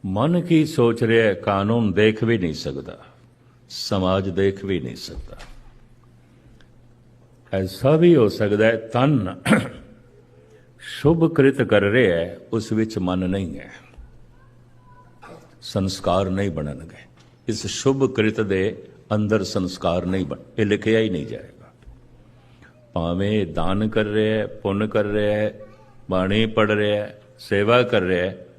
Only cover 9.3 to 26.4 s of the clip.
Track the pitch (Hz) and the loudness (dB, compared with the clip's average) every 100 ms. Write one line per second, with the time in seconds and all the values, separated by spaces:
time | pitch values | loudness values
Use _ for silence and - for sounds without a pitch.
9.3 | - - 208 - - - - - - _ | -6 0 0 0 -12 -20 -20 -20 -20 _
10.3 | - _ - _ - - - 143 165 160 | -20 _ -20 _ -20 -16 0 2 4 2
11.3 | 160 135 135 107 104 101 117 110 85 85 | 4 4 4 2 4 4 4 4 2 -2
12.3 | 87 - 113 110 110 110 107 90 92 92 | -8 -6 -6 -2 -2 -2 -2 -2 -2 -2
13.3 | 98 87 71 - - - - - - - | -2 -4 -10 -16 -20 -20 -20 -20 -20 -20
14.3 | - - _ - - - - - - - | -20 -20 _ -20 -20 -20 -20 -20 -20 -20
15.3 | - - - - 104 95 - 95 90 95 | -20 -20 -18 -6 -4 -2 -2 0 0 0
16.3 | 92 101 78 73 65 82 - - _ _ | -2 -4 -4 -8 -10 -16 -20 -20 _ _
17.3 | _ - 107 98 - 135 135 131 - 107 | _ -8 -6 -6 -2 0 2 0 2 0
18.3 | 110 104 95 98 - - - - 107 104 | 0 -2 0 0 -4 -16 -20 -4 -2 2
19.3 | 110 92 104 90 - 90 87 87 95 90 | 0 0 -4 -4 -2 -2 -2 -2 -4 -4
20.3 | - - - 101 104 113 110 110 85 69 | -8 -10 -2 0 0 2 2 2 -4 -6
21.3 | - - - - _ - - - - - | -12 -14 -20 -20 _ -20 -20 -20 -20 -20
22.3 | - - - - _ _ 87 82 90 101 | -20 -20 -20 -20 _ _ -6 -4 -2 0
23.3 | 107 90 78 82 98 107 110 107 107 107 | 0 -2 -2 -2 0 0 -2 0 0 0
24.3 | 110 104 - 101 98 107 107 104 104 104 | 0 -4 -6 -4 -2 0 0 0 0 0
25.3 | 104 107 - - - - - - 92 92 | 0 -2 -6 -20 -20 -20 -20 -4 -2 0
26.3 | 104 | 2